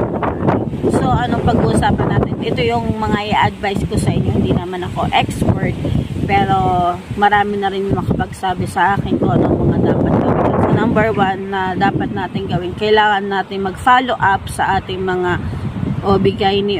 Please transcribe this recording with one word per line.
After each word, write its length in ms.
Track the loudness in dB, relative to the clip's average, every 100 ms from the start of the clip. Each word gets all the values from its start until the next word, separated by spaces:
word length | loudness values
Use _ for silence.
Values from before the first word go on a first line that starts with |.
| -2 -4 -4 -2 0 0 -2 -2 0 0
So, 160 | 2
anong 320 | 0 0 -2
pag-uusapan 640 | 0 2 2 2 2 2 0
natin? 280 | 0 0 -2
Ito 220 | -2 0
yung 360 | 0 0 -2 -2
mga 200 | -2 -2 0
i-advise 520 | 0 0 0 -4 -2 -2
ko 80 | 0
sa 120 | 0
inyo. 200 | 0 0
Hindi 200 | 0 2 0
naman 280 | -2 -4 -6
ako 200 | -4 0
expert. 640 | 0 0 0 0 0 0 -2 -2 -2 -2 -4 0
Pero 320 | 2 2 2 2 2 0 -2 -6 0
marami 440 | 2 4 2 -2
na 100 | -2
rin 220 | -2 -2
makapagsabi 720 | -2 -2 -2 -4 -4 -4 -4 -2
sa 300 | 2 2 2
akin 240 | 0 0
kung 180 | 2 2
anong 160 | 2 2
mga 180 | 2 2 2
dapat 200 | 2 2 2
gawin. 280 | 2 0 0 0 2
So, 40 |
number 340 | 2 2 2 2
one 400 | 2 0 0 -4
na 240 | -4 -2 0
dapat 320 | 0 0 -2 -4
natin 340 | -4 -6 -4
gawin, 240 | -4 -4
kailangan 560 | -2 2 4 4 2 0
natin 400 | -2 -4 -4 -4
mag-follow 480 | 0 4 4 4 0
up 320 | 2 2 -2
sa 300 | -4 0 -2
ating 220 | -2 -4
mga 340 | -2 0 0 -2 -4 -6 -6 -4 -4 -2 2
O 120 | 4
B 160 | 2 2
G 40 |
Y 200 | 2 2
N 80 | 0